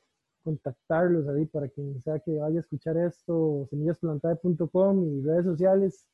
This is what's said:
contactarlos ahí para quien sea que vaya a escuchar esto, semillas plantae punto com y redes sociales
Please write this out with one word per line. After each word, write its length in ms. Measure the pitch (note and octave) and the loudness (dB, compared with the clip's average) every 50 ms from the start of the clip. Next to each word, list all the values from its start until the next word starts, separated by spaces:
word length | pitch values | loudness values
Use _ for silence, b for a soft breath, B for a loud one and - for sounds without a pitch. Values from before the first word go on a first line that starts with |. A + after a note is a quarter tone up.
| _ _ _ _ _ _ _ _ - | _ _ _ _ _ _ _ _ -6
contactarlos 840 | D#3+ D#3 - - C3+ B2 - _ - E3 D#3+ F3+ F3+ F3 E3 C#3+ D3 | -6 -6 -4 -6 -8 -10 -8 _ -2 0 2 4 4 2 2 0 0
ahí 180 | C#3 D3 D#3+ | -2 -2 -2
para 220 | D#3 - D#3 C#3+ C3+ | -2 -4 -6 -6 -6
quien 340 | - - C#3+ C#3 C#3 B2+ | -8 -8 -8 -8 -8 -8
sea 180 | - D#3 D#3 D3 | -6 -6 -6 -4
que 180 | - E3+ D#3+ D3+ | -4 -4 -4 -2
vaya 200 | D3 D#3 D#3+ E3+ | -2 -2 -2 -2
a 40 | |
escuchar 340 | D3+ _ D3+ C3 - D#3+ D#3+ E3 | -4 _ -8 -8 -4 -4 -2 0
esto, 680 | F3 F3 E3+ _ _ - E3+ E3 D#3+ D#3 D3 C#3+ C#3 A#2 | 0 -2 -4 _ _ -2 0 2 2 2 0 -2 -4 -6
semillas 280 | - D3 D3+ E3 E3 - | -6 -4 -2 -2 -2 -2
plantae 380 | - E3 D3+ C#3+ - E3 E3+ E3 | -2 -4 -4 -2 -2 -2 -2 0
punto 320 | - F3+ F3 D#3 E3+ D3+ | 0 0 0 0 -2 0
com 340 | - F3+ F#3+ G3 G3 G3 F3+ | 2 2 4 4 4 2 2
y 160 | D#3 C#3+ C#3 C3+ | 0 -2 -2 -2
redes 200 | D3+ D#3+ F3 F3 | 0 0 2 2
sociales 600 | F#3+ E3+ D3+ F3+ F#3+ F#3+ G3 G3 F#3+ F#3+ - _ _ | 0 0 2 2 4 4 4 2 2 -2 -6 _ _